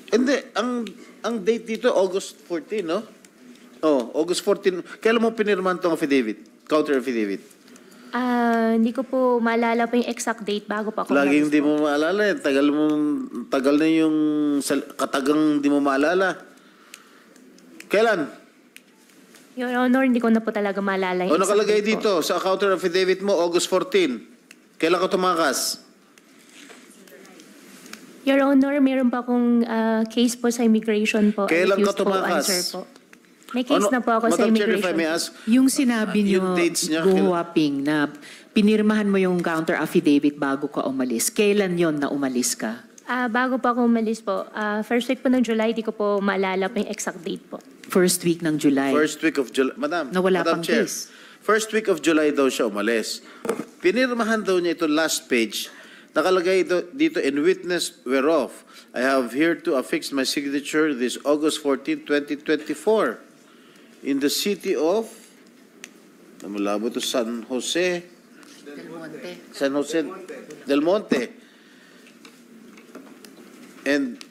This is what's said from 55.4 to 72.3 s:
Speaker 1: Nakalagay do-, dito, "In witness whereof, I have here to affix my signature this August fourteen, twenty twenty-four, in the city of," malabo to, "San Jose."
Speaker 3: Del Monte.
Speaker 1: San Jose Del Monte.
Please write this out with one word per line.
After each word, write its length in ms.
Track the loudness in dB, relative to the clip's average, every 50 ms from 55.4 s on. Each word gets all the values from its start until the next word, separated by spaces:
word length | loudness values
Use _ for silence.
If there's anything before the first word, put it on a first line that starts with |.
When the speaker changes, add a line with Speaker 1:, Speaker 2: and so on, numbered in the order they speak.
| 0 0 -4 -8 -10 -12 -14 -20 -20 -20 -20 -20 -14 -6
Speaker 1:
Nakalagay 560 | -2 0 2 2 2 2 2 2 0 0 0
do-, 240 | 0 -2 -2 -4 -4
dito, 320 | -2 0 0 0 0 0
"In 160 | -2 -2 0 0 2
witness 560 | 0 0 0 -2 -4 -4 -4 -4 -6 -10 -10
whereof, 480 | -6 -2 0 0 2 2 2 0 0 -4 -8 -16 -20 -20 -20 -20 -18 -12
I 160 | -6 -4 -2
have 240 | 0 0 0 0 -2
here 240 | -2 0 0 0 0 -2
to 160 | -2 -2 -2 -2
affix 320 | -2 -2 -4 -6 -4 -4
my 160 | -4 -4 -2
signature 640 | -2 -4 -4 -4 -4 -6 -6 -6 -2 0 0 0 0
this 320 | 0 -2 -4 -4 -4 -4
August 400 | -2 0 0 0 0 -2 -2 -2
fourteen, 400 | -2 -2 -2 -2 -4 -6 -8 -6
twenty 320 | -4 -4 -2 -2 -2 -4 -8
twenty-four, 880 | -6 -4 -2 -2 -2 -2 -6 -8 -4 0 0 2 2 0 -2 -4 -8 -14 -20 -20 -20 -20 -20 -20 -20 -20 -20 -20 -20 -20 -20 -20 -10
in 160 | -4 -4 -2 0
the 120 | 0 0
city 440 | 0 0 -2 -2 -2 -2 -2 -2 -2
of," 320 | 0 2 0 0 0 -2 -6 -10 -20 -20 -20 -20 -20 -20 -20 -20 -20 -20 -20 -20 -20 -20 -20 -20 -20 -20 -20 -20 -20 -20 -20 -20 -18
malabo 480 | -14 -10 -6 -4 -2 -2 -2 -2 -2 -4
to, 80 | -4 -4
"San 480 | -6 -4 -2 -2 -4 -4 -6 -8 -8
Jose." 560 | -6 -6 -6 -4 -4 -2 -2 -2 -2 -2 -6 -8 -14 -20 -20 -20 -20 -20 -20 -20 -20 -20 -20 -20
Speaker 3:
Del 240 | -20 -18 -18 -16 -16
Monte. 400 | -16 -16 -16 -14 -14 -14 -14 -14 -16 -16 -18 -14 -6
Speaker 1:
San 160 | -4 -2 -2
Jose 320 | 0 -2 -4 -2 -2 -2 -4 -4 -8 -14 -14 -16 -16 -16 -16 -18 -18 -10 -4
Del 160 | -2 0 2
Monte. 480 | 2 2 0 0 0 -2 -2 -2 -4 -6 -10 -18 -20 -20 -20 -20 -20 -20 -20 -20 -20 -20 -20 -20 -20 -20 -20 -20 -20 -20